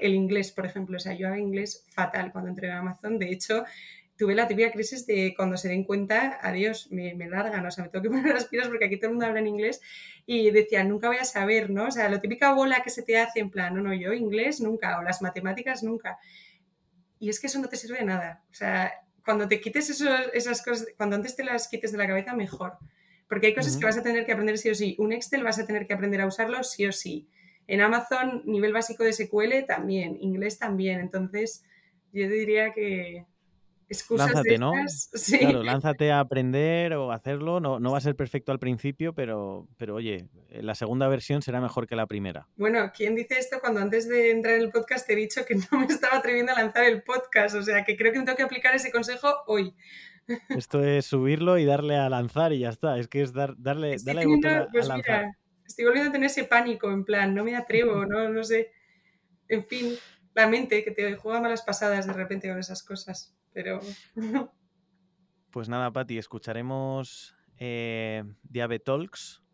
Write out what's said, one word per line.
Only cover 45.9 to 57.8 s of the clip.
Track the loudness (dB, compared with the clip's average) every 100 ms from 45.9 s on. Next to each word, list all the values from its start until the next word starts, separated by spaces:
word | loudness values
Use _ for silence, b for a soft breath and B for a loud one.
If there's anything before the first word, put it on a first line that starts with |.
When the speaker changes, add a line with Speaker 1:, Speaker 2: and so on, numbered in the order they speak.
| 2 4 4
Speaker 1:
atreviendo | 4 2 2
a | 2
lanzar | 2 6 6
el | 4
podcast? | 0 -4 0 2 2 0
O |
sea, | 0 0
que | 0 2
creo | 2
que | 2
me | 0
tengo | 0
que |
aplicar | 0 2 2
ese | 4 2
consejo | -2 -2 0 2 0 0
hoy. | 0 0 -6 B B B B -8 -6 -4
Speaker 2:
Esto | -4 0 2
es | 4 2 2
subirlo | 2 4 4 4 4
y | 6
darle | 2 2 2
a | 2
lanzar | 0 0 0 2
y | 2
ya | -2
está. | -2 -2 -2
Es | -2
que | -2
es | -2
dar, | -2 -4 -4
darle, | -4 -2 -2 -4
Speaker 1:
Estoy | -2
Speaker 2:
darle | 0
al | 4
botón | 6
Speaker 1:
teniendo, | 6 2 2
Speaker 2:
a, |
a |
Speaker 1:
pues | 0 0
Speaker 2:
lanzar. | -2 0 0
Speaker 1:
mira, | -2 -8 _ _ -14
estoy | 2 4
volviendo | 4 2
a |
tener | 2 2
ese | 0
pánico, | 2 2 2 -2 -2
en | -2
plan, | 0 2 2
no | 0
me | 0 -4
atrevo, | 0 2